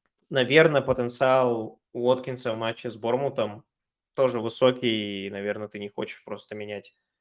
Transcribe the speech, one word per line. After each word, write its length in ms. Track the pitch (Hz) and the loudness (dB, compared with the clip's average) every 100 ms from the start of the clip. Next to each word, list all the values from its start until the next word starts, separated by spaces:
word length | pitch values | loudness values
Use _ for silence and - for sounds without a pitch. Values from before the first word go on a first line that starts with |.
| _ _ _ | _ _ _
наверно, 540 | 143 120 147 160 143 | 0 4 6 8 4
потенциал 1000 | 131 131 120 120 131 131 127 117 107 - _ | 2 0 -2 2 4 6 4 0 -4 -12 _
Уоткинса 600 | - 120 131 135 127 127 | -2 0 0 -2 -6 -6
в 40 | 110 | -4
матче 340 | 113 113 123 | -4 -6 -10
с 60 | 104 | -6
Бормутом 680 | 117 123 139 131 104 107 _ _ _ _ _ | -2 -2 -2 -4 -6 -6 _ _ _ _ _
тоже 260 | - 131 120 | 0 0 0
высокий, 840 | 110 - 131 127 123 110 104 98 98 | -4 2 2 4 0 -2 -4 -6 -8
и, 20 | |
наверно, 380 | 98 101 104 107 | -6 -6 -6 -8
ты 100 | 104 | -10
не 100 | 101 | -10
хочешь 360 | - 104 - | -8 -10 -10
просто 320 | - 104 - 107 | -14 -14 -12 -12
менять 400 | 104 101 - _ _ _ | -10 -12 -14 _ _ _